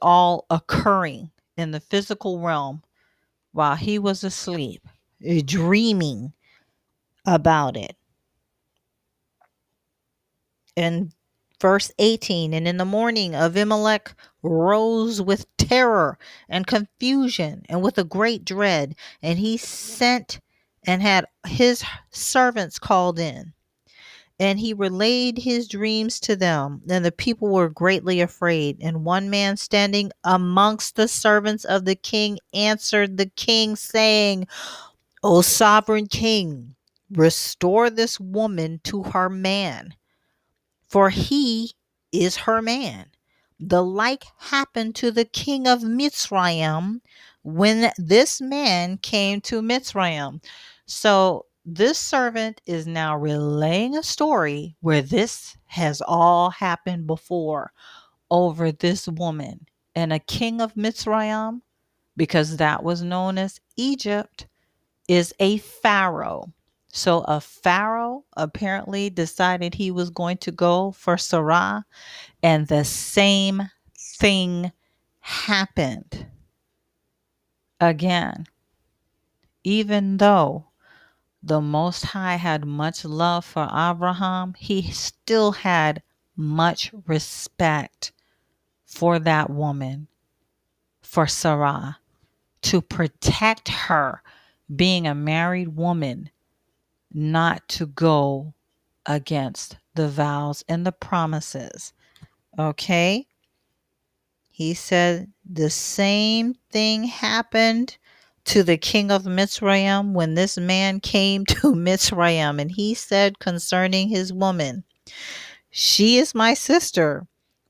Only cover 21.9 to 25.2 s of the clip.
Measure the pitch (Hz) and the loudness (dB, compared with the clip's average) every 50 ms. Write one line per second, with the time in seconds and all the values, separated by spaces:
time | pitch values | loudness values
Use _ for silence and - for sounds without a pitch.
21.9 | - - - _ - - - - - 269 254 247 240 226 190 156 - - - - | -14 -16 -20 _ -14 -8 -8 0 2 4 2 2 2 -2 -6 -6 -8 -14 -2 0
22.9 | 208 185 180 180 170 165 170 156 123 131 - 160 - _ _ _ _ _ _ _ | 2 2 2 2 0 -2 -4 -6 -6 -10 -14 -18 -20 _ _ _ _ _ _ _
23.9 | _ _ - - - - _ _ _ _ 190 196 196 202 220 226 220 202 196 190 | _ _ -20 -20 -20 -20 _ _ _ _ 0 0 2 0 -2 -4 -2 0 -2 -2
24.9 | 185 185 208 226 247 247 | 0 2 2 2 2 2